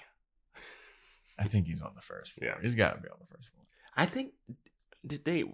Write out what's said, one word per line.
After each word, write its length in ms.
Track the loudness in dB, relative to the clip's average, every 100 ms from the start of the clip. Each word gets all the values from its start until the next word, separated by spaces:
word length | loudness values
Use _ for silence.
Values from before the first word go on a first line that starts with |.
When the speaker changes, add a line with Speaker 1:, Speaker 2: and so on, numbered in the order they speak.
| -12 _ _ _ _ -20 -18 -20 -20 -20 -20 -20 _ -4
Speaker 1:
I 100 | 2
think 180 | 4 4
he's 140 | 0
on 120 | -6
the 80 | -12
first 300 | -14 -14 -14
floor. 180 | -4 -4
Speaker 2:
Yeah. 100 | 0
Speaker 1:
He's 140 | 0
gotta 260 | 4 4 4
be 80 | -6
on 80 | -16
the 160 | -20
first 160 | -20 -20
floor. 140 | -20 -20 _ -4 2
Speaker 2:
I 80 |
think, 280 | 2 2 -4 -8 -16 -16 -18 _ _ -16 -8
did 180 | -4
they, 200 | 0 0 0